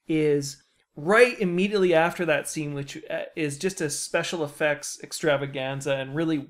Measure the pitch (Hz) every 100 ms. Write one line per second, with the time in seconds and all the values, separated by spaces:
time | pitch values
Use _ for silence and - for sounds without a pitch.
0 | - 156 151 143 143 - _ _ _ -
1 | 151 220 247 233 185 175 202 208 185 160
2 | 170 170 165 147 - 160 147 143 139 -
3 | - 165 - - 151 139 185 185 151 143
4 | - 170 160 175 143 - 151 143 - -
5 | - - 160 139 143 135 131 139 147 135
6 | 131 143 165 151